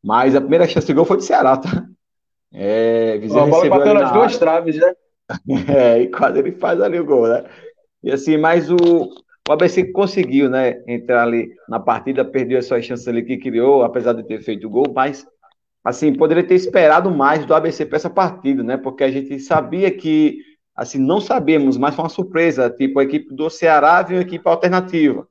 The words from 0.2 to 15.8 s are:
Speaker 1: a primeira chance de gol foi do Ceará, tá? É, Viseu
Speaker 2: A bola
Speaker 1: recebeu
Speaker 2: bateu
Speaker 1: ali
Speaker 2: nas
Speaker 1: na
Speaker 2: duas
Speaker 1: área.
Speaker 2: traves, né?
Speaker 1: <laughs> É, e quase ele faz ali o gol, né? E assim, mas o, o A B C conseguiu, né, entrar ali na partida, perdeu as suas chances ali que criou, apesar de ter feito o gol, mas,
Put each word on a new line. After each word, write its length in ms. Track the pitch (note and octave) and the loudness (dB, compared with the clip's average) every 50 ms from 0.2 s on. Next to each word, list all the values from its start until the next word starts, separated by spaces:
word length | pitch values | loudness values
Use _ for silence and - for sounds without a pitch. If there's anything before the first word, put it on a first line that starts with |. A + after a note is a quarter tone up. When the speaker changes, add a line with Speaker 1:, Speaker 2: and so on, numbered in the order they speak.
| C3 C3+ C3+ | 4 4 2
Speaker 1:
a 60 | C#3 | 2
primeira 260 | C3+ C3+ D#3 E3+ F3 | 2 2 2 2 2
chance 200 | E3 - E3+ - | 2 0 -4 -2
de 80 | - C#3+ | 0 2
gol 100 | C#3+ E3+ | 2 2
foi 140 | - F#3+ - | 2 0 -2
do 40 | |
Ceará, 360 | - - - B2 B2+ B2+ C3 - | 0 0 0 2 4 2 2 0
tá? 280 | - F3+ - - - - - _ _ _ _ _ _ _ _ _ _ _ | -2 -6 -6 -6 -6 -10 -20 _ _ _ _ _ _ _ _ _ _ _
É, 680 | _ - G2 G2+ G#2+ A2 A2+ A2+ A#2 A#2 A2+ A2+ A2 G#2 | _ -6 -4 -2 0 0 0 2 2 2 0 0 -2 -4
Viseu 220 | G#2+ A2 G2+ D3+ | -4 0 2 2
Speaker 2:
A 60 | C#3+ | 4
bola 180 | D3 D#3+ E3 F3+ | 4 4 4 4
Speaker 1:
recebeu 140 | D3+ F#3+ - | 4 2 4
Speaker 2:
bateu 140 | C#3+ G#3 | 4 4
Speaker 1:
ali 80 | G#3 - | 4 4
Speaker 2:
nas 100 | C#3 C3 | 2 2
Speaker 1:
na 60 | B2 | 2
Speaker 2:
duas 100 | - - - | 2 2 2
Speaker 1:
área. 100 | A3 - | 2 0
Speaker 2:
traves, 380 | F3 D#3+ D#3+ E3+ E3+ E3 D3+ | 0 2 2 0 -2 -2 0
né? 180 | D3+ E3+ F3+ F3+ _ _ _ _ _ _ _ | 2 2 0 0 _ _ _ _ _ _ _
Speaker 1:
<laughs> 400 | - - _ - C3+ - - C#3 | -14 -12 _ -4 -4 -4 0 2
É, 320 | C#3+ C#3 B2 A#2+ A#2 A#2 | 2 4 6 6 4 4
e 80 | B2 - | 2 0
quase 300 | - - C#3+ B2 - C#3 | 0 0 0 0 2 0
ele 140 | C#3 E3+ | -2 -2
faz 280 | F3+ - - D#3+ E3+ E3+ | -4 -4 -2 -2 0 0
ali 180 | G3 G3+ E3 F3 | 0 -2 -2 -4
o 60 | D#3+ | 0
gol, 240 | C#3+ C#3+ B2 A#2 A2+ | 2 2 2 4 2
né? 160 | A#2+ - - - - - - - _ _ _ _ _ _ | 0 -2 -4 -10 -20 -20 -20 -20 _ _ _ _ _ _
E 80 | - - | -6 -6
assim, 280 | C3+ C#3 C#3 D#3 D#3 D3+ | -6 -4 -2 0 0 2
mas 320 | D#3 D#3+ E3+ F3 D3+ D3 | 2 2 2 2 0 0
o, 60 | F3 | 0
o 760 | F3 F3 E3+ E3+ E3 - - - - _ _ _ _ _ - | 2 4 4 2 2 0 -4 -12 -20 _ _ _ _ _ -2
A 40 | D3+ | 0
B 120 | D#3 F3+ F3 | 2 2 0
C 160 | F3+ F#3 F3+ - | 2 0 -2 -2
conseguiu, 560 | - F#3+ G3+ F#3+ G3 G3 E3+ B2 C3 C#3 C#3+ C3 | -2 -2 -2 -2 -2 -4 -4 0 0 0 0 2
né, 340 | B2+ C3 C3 B2 A#2+ - - | 0 0 -2 -2 -4 -6 -10
entrar 380 | - A#2+ A#2 A#2 B2 B2 A#2+ A#2 | -10 -10 -10 -4 0 0 2 2
ali 280 | A#2 A#2 A#2 A2+ A#2 - _ _ - | 2 0 -2 -4 -6 -12 _ _ -10
na 100 | A#2 A2 | -10 -4
partida, 460 | - - A2+ A2 - C3 C3+ C3+ B2+ | -2 -2 -4 -2 -4 -6 -2 -2 -4
perdeu 340 | C3+ - C3 B2+ A#2+ C3 B2+ | -2 -2 -4 -2 -2 -2 -4
as 60 | B2 | -2
suas 220 | - C3 A#2 A#2 | -2 -4 -4 -4
chances 200 | - B2 - - | -6 -10 -10 -8
ali 160 | B2 A#2 A#2 | -6 -6 -6
que 140 | A#2 A#2 C3 | -4 -6 -8
criou, 460 | - - C3 A2+ A2+ B2 C3+ C#3 C3+ | -8 -8 -6 -2 0 2 2 4 4
apesar 320 | A#2+ A2+ A#2+ B2+ A2+ A#2+ A#2+ | 2 0 -2 -2 -2 -2 -2
de 80 | A2+ | -4
ter 180 | G#2 - A2 G#2+ | -6 -10 -12 -10
feito 260 | - - A2 G2+ G2+ | -8 -10 -10 -10 -10
o 40 | G#2+ | -4
gol, 160 | G2+ A#2+ C#3+ C#3 A#2+ | -2 -2 -2 0 0
mas, 320 | C3 C3 D3 C3+ - - _ _ _ _ _ _ _ _ _ _ _ | -2 -4 -4 -4 -12 -18 _ _ _ _ _ _ _ _ _ _ _